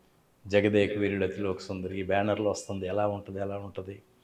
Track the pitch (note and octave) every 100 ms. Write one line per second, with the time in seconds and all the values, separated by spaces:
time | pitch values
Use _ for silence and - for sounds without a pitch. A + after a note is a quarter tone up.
0 | _ _ _ _ G2+ G#2 G#2 G#2 G2 G#2
1 | G2+ G2 F#2+ F#2+ G2+ F#2 - F#2+ F#2 F#2+
2 | F#2 G2 G#2 G2+ G#2 G2 - G2+ F#2 G2
3 | G#2 G2+ G2+ G2 G2 G2 G2+ F#2 F#2+ G2
4 | - _